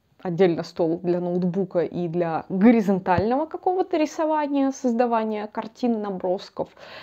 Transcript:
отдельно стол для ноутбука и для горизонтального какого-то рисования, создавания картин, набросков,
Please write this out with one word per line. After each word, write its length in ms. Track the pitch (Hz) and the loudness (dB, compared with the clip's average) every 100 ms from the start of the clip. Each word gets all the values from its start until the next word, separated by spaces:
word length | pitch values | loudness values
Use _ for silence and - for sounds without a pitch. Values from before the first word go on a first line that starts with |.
| _ _ | _ _
отдельно 420 | 185 170 185 160 | -6 2 4 2
стол 360 | 170 - 165 170 | -4 -2 0 0
для 180 | 180 175 | -2 -2
ноутбука 640 | 175 180 180 180 190 175 | 0 0 0 -2 -2 -2
и 240 | 156 175 175 | -2 -4 -4
для 380 | 170 170 156 - | -2 -2 -4 -4
горизонтального 960 | 185 220 233 196 190 190 175 214 262 311 | 4 6 6 4 0 2 0 2 0 -2
какого-то 520 | 359 370 370 359 330 | -4 -2 0 0 0
рисования, 760 | 311 - 311 311 294 285 269 | -2 -2 -2 0 0 0 0
создавания 760 | 269 254 233 247 226 220 214 214 | 0 0 2 2 0 0 -4 -6
картин, 540 | - 220 - 247 226 | -8 -10 -4 -2 -2
набросков, 680 | 208 185 185 190 - - - - - - | -4 -4 -2 -4 -6 -10 -10 -12 -20 -20